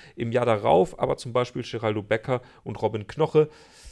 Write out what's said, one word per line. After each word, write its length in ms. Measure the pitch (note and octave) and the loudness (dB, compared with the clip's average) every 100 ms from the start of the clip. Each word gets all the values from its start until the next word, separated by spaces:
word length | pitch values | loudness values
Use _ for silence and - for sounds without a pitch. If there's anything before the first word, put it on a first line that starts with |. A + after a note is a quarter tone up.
| - | -18
im 160 | - A#2 | -8 -2
Jahr 160 | A#2+ A#2+ | 0 2
darauf, 540 | G#2 A#2 E3 F3 - | 2 4 4 4 0
aber 160 | B2+ - | -2 -2
zum 160 | B2+ | -2
Beispiel 300 | B2 B2 C3 | -2 -2 -6
Geraldo 400 | - A2+ A2 G#2+ | -8 -2 -2 -2
Becker 400 | G2+ A2+ - B2 - - | -2 -2 0 -4 -6 -14
und 180 | - G#2+ | -12 -4
Robin 280 | G#2+ A2 G#2 | -2 -2 -6
Knoche. 400 | - D#3 D#3 D3+ - - - - | -4 2 4 2 -2 -20 -20 -20